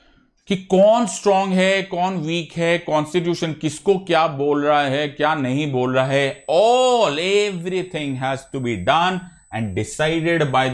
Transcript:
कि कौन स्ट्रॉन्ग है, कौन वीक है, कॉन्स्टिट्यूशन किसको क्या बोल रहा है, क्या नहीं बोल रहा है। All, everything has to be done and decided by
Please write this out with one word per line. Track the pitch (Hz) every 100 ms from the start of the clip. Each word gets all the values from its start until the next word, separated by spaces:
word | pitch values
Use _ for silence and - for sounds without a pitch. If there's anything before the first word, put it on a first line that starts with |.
| _ _ _ _ -
कि | 190
कौन | - 185 208 233 233
स्ट्रॉन्ग | - 208 190 196
है, | 185 190 196
कौन | 185 175 180 185
वीक | 156 170 160 170
है, | 170 170
कॉन्स्टिट्यूशन | 170 151 147 180 170 165 165
किसको | 151 156 - - 190
क्या | 180 160 160
बोल | 139 143 147
रहा | 143 147
है, | 143 135 151
क्या | 139 147
नहीं | 156 127 135 151
बोल | 127 127
रहा | 131 131
है। | 139 135 - -
All, | 160 220 247 254 240 185 143
everything | 180 202 208 180 175 185 180 156 143 127
has | 131 131 -
to | 135 120
be | 107 90
done | 156 180 185 - - _ 110
and | 110 92
decided | 107 - 156 165 160 165 147
by | 131 131